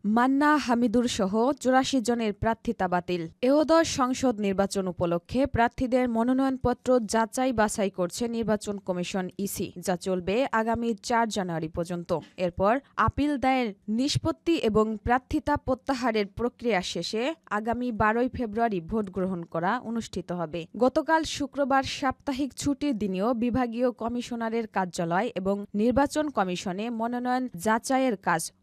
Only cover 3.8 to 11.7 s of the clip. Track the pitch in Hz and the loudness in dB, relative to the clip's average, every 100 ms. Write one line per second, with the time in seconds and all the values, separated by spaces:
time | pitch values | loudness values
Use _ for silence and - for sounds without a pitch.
3.8 | 320 - 254 262 262 208 202 190 196 196 | 4 0 0 2 0 2 0 2 0 0
4.8 | 185 175 175 175 - 240 269 226 233 - | -2 -2 0 0 -2 -2 0 2 2 2
5.8 | 262 254 254 226 240 262 269 262 247 240 | 0 2 2 2 2 2 2 0 0 0
6.8 | 247 254 208 220 226 - 262 220 214 - | 4 2 4 0 0 0 0 2 2 2
7.8 | 196 185 175 - 233 226 220 208 - 202 | -2 0 -4 -2 -4 -2 0 0 -2 -8
8.8 | - 180 175 196 185 - 196 - - 180 | -4 -4 -2 -4 -6 -6 -6 -4 -6 -4
9.8 | 170 175 190 185 175 214 269 226 220 226 | -4 -2 -2 -2 0 0 2 0 0 0
10.8 | 233 208 - 233 233 208 180 165 156 | -2 -4 0 0 2 -2 -4 -4 -4